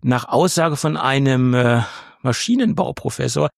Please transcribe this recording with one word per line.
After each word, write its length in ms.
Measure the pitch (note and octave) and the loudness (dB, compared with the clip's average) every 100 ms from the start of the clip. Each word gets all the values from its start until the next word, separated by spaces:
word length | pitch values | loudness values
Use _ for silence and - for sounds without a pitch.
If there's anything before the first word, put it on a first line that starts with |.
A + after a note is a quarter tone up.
nach 240 | B2 B2 - | -2 -2 0
Aussage 500 | B2 F3+ E3+ D#3+ C#3+ | 0 2 0 -2 0
von 220 | D#3 D#3 | -2 -2
einem, 560 | C3 C3+ C#3 C3 B2+ | 0 2 2 2 2
äh, 280 | B2 B2 A#2+ G#2+ - - - | 2 2 2 0 -8 -20 -6
Maschinenbauprofessor, 1300 | B2+ A#2 - B3 A3+ D#3 C3 C#3 C3 - B2+ D3 D3 | -4 -2 0 2 2 0 -4 -4 -6 -4 -2 0 -2